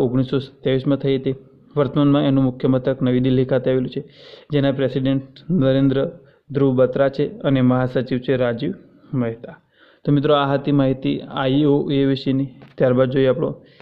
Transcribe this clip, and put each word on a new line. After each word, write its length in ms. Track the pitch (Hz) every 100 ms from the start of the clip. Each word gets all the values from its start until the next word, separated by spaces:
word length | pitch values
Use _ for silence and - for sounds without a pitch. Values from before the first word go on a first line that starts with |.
ઓગણીસો 320 | 131 127 131 139 131
સત્યાવીસમાં 560 | - 139 131 139 135
થઈ 120 | 135 135
હતી. 160 | 135 131 - - _ 147
વર્તમાનમાં 520 | 127 147 143 143 147
એનું 160 | 135 131
મુખ્ય 200 | 127 135
મથક 240 | 131 131 127 127
નવી 180 | 127 131
દિલ્હી 220 | 127 131
ખાતે 180 | 135 131
આવેલું 220 | 131 127
છે, 80 | 139 - - - - -
જેના 240 | 147 139 139
પ્રેસિડેન્ટ 540 | 131 135 131 135 135 - - 180
નરેન્દ્ર 380 | 131 135 139 135 135 - - _ _
ધ્રુવ 180 | 139 139 127
બત્રા 320 | 127 - 139 139
છે 80 | 143 208 147
અને 140 | 135 127
મહાસચિવ 480 | 127 127 135 113 127
છે 80 | 127 127
રાજીવ 300 | 123 117 147 196 - _ - 131
મહેતા. 360 | 117 113 - - _ _ _ _
તો 40 | - 147
મિત્રો 160 | 147 147
આ 60 | 139
હતી 260 | 139 139 143
માહિતી 360 | 135 135 143 143 - 135
આઈ 220 | 135 139 151
ઓ 20 | 143 156 139
એ 80 | 135
વિશેની. 400 | 131 139 135 139 - - -
ત્યારબાદ 320 | 131 127 131
જોઈએ 160 | 135 131
આપણો 180 | 127 - - - _